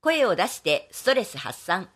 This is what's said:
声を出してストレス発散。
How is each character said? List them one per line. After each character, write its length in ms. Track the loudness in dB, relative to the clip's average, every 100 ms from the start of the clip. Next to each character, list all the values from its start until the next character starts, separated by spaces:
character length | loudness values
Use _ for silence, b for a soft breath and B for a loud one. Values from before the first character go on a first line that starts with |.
声 240 | 2 2 2
を 100 | 2
出 120 | 0
し 120 | -2
て 300 | 0 0 -2
ス 120 | -4
ト 100 | 0
レ 100 | 0
ス 140 | 0 -8
発 220 | -10 -10
散。 300 | -4 -4 -4